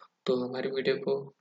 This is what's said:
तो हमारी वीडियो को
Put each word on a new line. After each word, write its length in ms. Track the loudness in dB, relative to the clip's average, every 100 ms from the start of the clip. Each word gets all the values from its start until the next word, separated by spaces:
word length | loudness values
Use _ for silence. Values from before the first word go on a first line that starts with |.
| -16 _ 0
तो 80 | 0
हमारी 300 | 0 -2 -2
वीडियो 260 | 0 2 2
को 160 | 0 -2 -2 -14